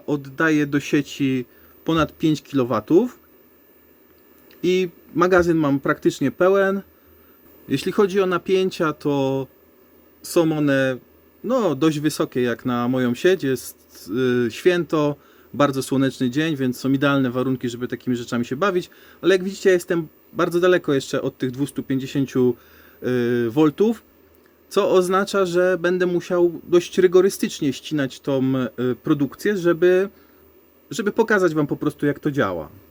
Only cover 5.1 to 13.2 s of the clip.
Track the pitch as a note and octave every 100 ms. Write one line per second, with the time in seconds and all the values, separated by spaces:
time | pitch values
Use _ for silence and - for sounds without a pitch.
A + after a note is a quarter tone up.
5.1 | D3 F3+ F#3 F3 E3 D3 C#3 D#3+ D3 E3+
6.1 | - C3+ - F#3 G3 G3 G3 - _ _
7.1 | _ _ _ _ _ - C#3 - F3+ G#3
8.1 | G3 F#3 F3 - F#3+ F#3+ - D#3+ D3+ D3+
9.1 | C#3+ C3+ C3+ C3 _ _ _ _ _ _
10.1 | _ - F3 D#3+ D3+ D3 C3+ C3 B2+ -
11.1 | _ _ _ F#3+ B3+ G3+ C3+ D#3 D3 D3+
12.1 | - D3+ C3+ B2 A#2 B2+ A#2+ A#2+ C3 B2
13.1 | B2